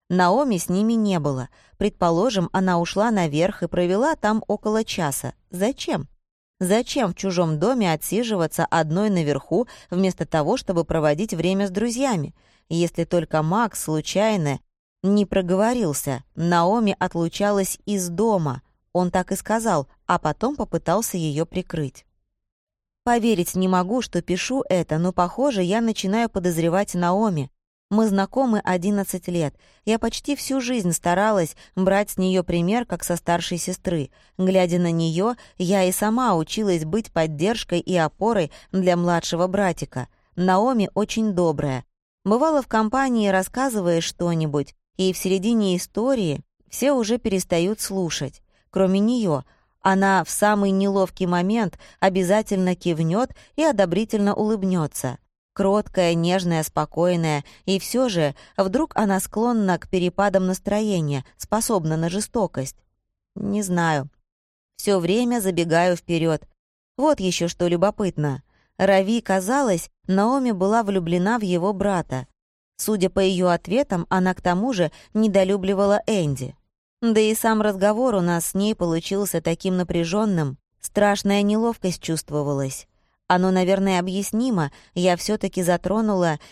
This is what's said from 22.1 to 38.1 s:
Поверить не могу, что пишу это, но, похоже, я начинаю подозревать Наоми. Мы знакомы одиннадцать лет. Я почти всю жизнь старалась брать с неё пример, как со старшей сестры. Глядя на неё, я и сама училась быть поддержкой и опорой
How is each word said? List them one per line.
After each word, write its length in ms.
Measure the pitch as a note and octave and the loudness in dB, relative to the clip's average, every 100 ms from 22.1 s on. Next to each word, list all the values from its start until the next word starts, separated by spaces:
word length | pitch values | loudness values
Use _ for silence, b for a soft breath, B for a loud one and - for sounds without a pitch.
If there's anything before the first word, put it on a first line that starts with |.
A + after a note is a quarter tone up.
| _ _ _ _ _ _ _ _ _ | _ _ _ _ _ _ _ _ _
Поверить 520 | - A#3+ A3+ G3 F3 | 0 2 2 2 0
не 140 | F#3 F#3 | 0 2
могу, 320 | F#3 F3+ B3 | 2 0 -2
что 220 | - F3 | -2 -4
пишу 420 | - F3+ - C4 - | -2 -4 -2 -4 0
это, 280 | F#3 D#3+ D#3 | -2 0 -2
но, 160 | F3+ | 0
похоже, 500 | F#3 F3 - C#4+ G#3 | 0 -2 0 -2 0
я 200 | F3+ A3 | 0 0
начинаю 480 | A3+ G#3+ F#3+ A3 A#3 | 0 -2 -2 0 -2
подозревать 640 | G3 F3+ E3 E3 F#3 G#3 | -2 -2 0 2 0 0
Наоми. 560 | F3+ F3 F#3+ A3 D#3+ C3+ _ _ _ - | -2 0 2 0 -2 -6 _ _ _ -2
Мы 180 | G#3 A3+ | 2 2
знакомы 520 | G3 G3 B3+ C4 G#3+ | 2 0 0 0 0
одиннадцать 640 | - F3+ F#3 G3+ F#3+ F#3 - | 0 -2 0 -2 -2 -6 -4
лет. 260 | F3 D3 - b b | -2 -2 -6 b b
Я 140 | b A3 | b -2
почти 360 | A3+ - - C#4+ | -2 -6 -6 -6
всю 260 | - C4+ | -4 -4
жизнь 300 | A#3+ B3+ F3 | -2 -2 0
старалась 600 | D#3+ E3+ F3+ G#3+ G3+ D#3+ - B - | -2 0 2 2 2 0 -6 B -2
брать 340 | F#3+ G3 G3+ | 2 2 0
с 60 | - | -2
неё 260 | F#3 F#3 | 0 0
пример, 440 | F3 E3+ E3+ A#3 A#3+ | 0 0 0 -2 -4
как 180 | F3 | -6
со 120 | - E3+ | -4 -4
старшей 420 | - E3+ - F3 | -2 -2 -2 -6
сестры. 520 | - F#3 - E3+ C3 b b b | -6 -8 -4 -4 -4 b b b
Глядя 400 | F#3 F#3+ F3+ F3 | 2 4 2 2
на 120 | E3+ | 0
неё, 440 | E3 E3 D#3+ G#3+ A#3+ B B | 0 0 0 -2 -4 B B
я 260 | F3 G3 | 0 2
и 80 | F#3 | 2
сама 420 | F#3 G#3+ A#3 B3 | 0 0 0 2
училась 520 | E3+ D#3 - G#3 E3+ D#3 | 0 0 -2 0 0 0
быть 260 | G#3 A3+ | -4 -4
поддержкой 680 | E3 D#3+ D3 F#3+ A3+ - F3 | -2 -2 0 -2 -2 -2 -4
и 140 | - | 0
опорой 560 | F3+ D#3 | 0 0